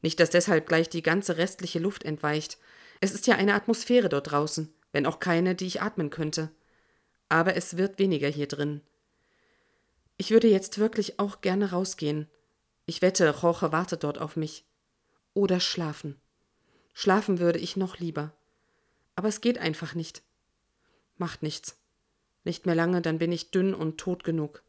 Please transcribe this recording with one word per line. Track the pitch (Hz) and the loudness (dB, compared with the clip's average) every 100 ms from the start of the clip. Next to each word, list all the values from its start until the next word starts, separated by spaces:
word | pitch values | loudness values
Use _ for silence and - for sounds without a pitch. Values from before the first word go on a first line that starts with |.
Nicht, | 165 - | -4 2
dass | 170 | 4
deshalb | 175 175 165 156 | 6 4 2 4
gleich | 165 165 | 2 2
die | 170 | 0
ganze | 160 170 - 160 | 0 0 0 0
restliche | 180 - 175 170 | -2 -2 -6 -2
Luft | 175 202 | -2 -4
entweicht. | - 151 151 151 151 - _ - - - | -6 -4 -2 -2 -4 -14 _ -20 -20 -4
Es | 190 | -2
ist | - - | 0 4
ja | 208 | 4
eine | 196 | 4
Atmosphäre | 208 208 226 - 247 - | 2 2 -2 4 4 4
dort | 143 139 | 0 0
draußen, | 147 151 - 156 _ _ | -2 0 -2 -6 _ _
wenn | - 143 | -2 0
auch | 165 | -2
keine, | - 165 180 | 0 2 2
die | 185 185 | 0 -4
ich | - | -4
atmen | 208 214 151 | -6 -4 -6
könnte. | 151 156 151 156 - _ _ _ _ _ _ _ | -4 -4 -4 -6 -10 _ _ _ _ _ _ _
Aber | 165 170 185 | 2 2 0
es | 185 170 | -2 0
wird | 196 190 | -2 2
weniger | 196 160 139 | 2 2 0
hier | 147 143 | -2 -6
drin. | 143 147 147 - _ _ _ _ _ _ _ _ _ _ _ _ _ | -2 -4 -4 -12 _ _ _ _ _ _ _ _ _ _ _ _ _
Ich | - | 4
würde | 220 226 | 6 8
jetzt | 190 190 - | 4 2 -2
wirklich | 214 226 202 - | 0 0 -4 -4
auch | 202 196 | -6 -4
gerne | 196 185 202 | -2 0 0
rausgehen. | 175 185 - 151 151 151 _ _ _ _ _ - | 0 0 0 -2 -4 -6 _ _ _ _ _ -12
Ich | 165 | 0
wette, | 185 185 165 147 | 2 4 2 4
Jorge | 170 170 160 | 0 2 0
wartet | 156 180 160 | 0 -2 -4
dort | 147 147 | -4 -4
auf | 156 - | -6 -6
mich. | 156 - _ _ _ _ _ _ _ - | -8 -8 _ _ _ _ _ _ _ 0
Oder | 196 185 | 2 2
schlafen. | - - 165 147 151 139 _ _ _ _ _ _ _ | 0 -2 -6 -6 -12 -14 _ _ _ _ _ _ _
Schlafen | - 208 196 208 180 | -4 2 2 2 2
würde | 175 170 | 2 0
ich | 175 - | -2 -4
noch | 185 - | -6 -4
lieber. | 170 160 151 - _ _ _ _ _ _ _ - | -8 -6 -8 -12 _ _ _ _ _ _ _ -4
Aber | 208 | -2
es | 208 | 0
geht | 233 240 | 0 0
einfach | 165 156 160 | -2 -4 -6
nicht. | 165 160 - _ _ _ _ _ _ _ _ _ _ | -8 -8 -12 _ _ _ _ _ _ _ _ _ _
Macht | 170 - | -8 -6
nichts. | 156 - - - _ _ _ _ _ _ | -8 -6 -10 -12 _ _ _ _ _ _
Nicht | - 170 - | -8 -4 0
mehr | 165 | 2
lange, | 170 180 | 2 0
dann | 170 160 | 0 -2
bin | 165 | -2
ich | 170 - | -2 -2
dünn | 190 190 190 | 0 0 0
und | 160 156 | -4 -6
tot | - 180 | -6 -6
genug. | - 165 151 - | -2 -2 -4 -8